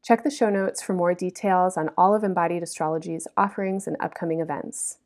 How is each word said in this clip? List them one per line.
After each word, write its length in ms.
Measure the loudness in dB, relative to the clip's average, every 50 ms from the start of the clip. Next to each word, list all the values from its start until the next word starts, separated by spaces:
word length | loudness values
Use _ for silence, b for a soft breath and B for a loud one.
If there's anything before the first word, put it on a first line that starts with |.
| 6
Check 200 | 4 2 4 4
the 40 | -6
show 220 | 0 0 2 2
notes 320 | 2 2 0 -2 -4 -6
for 100 | -4 -2
more 220 | 0 2 2 2 2
details 640 | 0 -2 -6 -6 -2 0 2 4 4 4 2 2
on 140 | 0 -4 -2 2
all 160 | 4 4 6
of 120 | 6 4 2
Embodied 400 | 0 0 2 0 0 0 -4 -6
Astrology's 640 | -8 -6 -4 -2 -2 -2 -4 -4 -6 -8 -8 -8 -4 _
offerings 500 | 0 0 0 0 -4 -4 -2 -2 -4 -4
and 100 | -6 -4 -4
upcoming 400 | -4 -6 -4 -6 -4 -2 -2 -2
events. 580 | -2 -4 -4 -6 -8 -10 -8 -8 -8 -8 -10 _ _